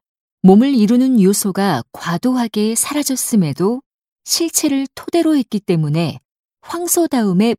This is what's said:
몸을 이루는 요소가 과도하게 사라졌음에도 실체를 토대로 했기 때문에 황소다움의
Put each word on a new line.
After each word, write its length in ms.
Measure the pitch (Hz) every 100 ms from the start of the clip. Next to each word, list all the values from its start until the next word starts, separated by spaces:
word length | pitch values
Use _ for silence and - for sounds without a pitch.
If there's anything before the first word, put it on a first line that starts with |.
| _ _ _ _
몸을 340 | 185 196 269 269
이루는 460 | 208 247 262 247
요소가 640 | 185 202 208 180 196 139 -
과도하게 840 | - - 170 254 254 233 214 214 226
사라졌음에도 1080 | - 294 285 262 - 226 160 135 185 247 - _ _ _ -
실체를 640 | - 339 - 311 269 269
토대로 440 | - - 339 320 302
했기 240 | 240 208
때문에 580 | - 175 151 156 165 - _ _ _ _
황소다움의 920 | - 339 349 349 330 262 214 180 226